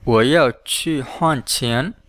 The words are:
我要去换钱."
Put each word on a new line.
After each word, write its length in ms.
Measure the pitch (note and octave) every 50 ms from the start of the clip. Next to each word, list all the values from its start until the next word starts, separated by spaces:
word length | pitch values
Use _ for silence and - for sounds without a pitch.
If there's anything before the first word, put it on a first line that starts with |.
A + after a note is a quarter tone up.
| -
我 180 | B2 A2+ A2+ A#2
要 280 | C3 D#3 E3+ C#3+ B2 - - -
去 380 | - - - - E3 D#3 C#3
换 400 | B2 - - - E3+ D#3+ D3+ D3+ -
钱." 500 | - - - B2+ A#2 A#2 B2 C#3+ G#3 - _ _